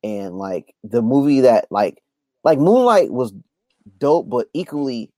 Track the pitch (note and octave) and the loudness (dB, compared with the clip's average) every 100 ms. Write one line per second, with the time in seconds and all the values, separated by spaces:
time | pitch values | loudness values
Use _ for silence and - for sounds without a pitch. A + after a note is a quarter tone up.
0 | G#2+ G#2 G2 F#2 F#2+ F2+ _ _ G#2+ A#2 | -8 -8 -10 -10 -8 -8 _ _ -6 -2
1 | A2+ C#3 C#3 C3+ B2+ A2 - G2+ G2+ _ | 2 2 2 4 4 2 0 -2 -2 _
2 | _ _ _ _ D#3 D3 D#3+ A#3+ B3 G#3 | _ _ _ _ 0 2 4 4 4 2
3 | E3+ A#2+ A#2+ G2 _ _ _ _ G#2 G2 | 2 -4 -6 -8 _ _ _ _ -20 _
4 | C#3+ D#3+ A#2 A#2+ A2 D#3 F3 D3 C#3 A#2+ | 0 0 0 -6 -6 -10 -8 -8 -6 -8
5 | G2 | -12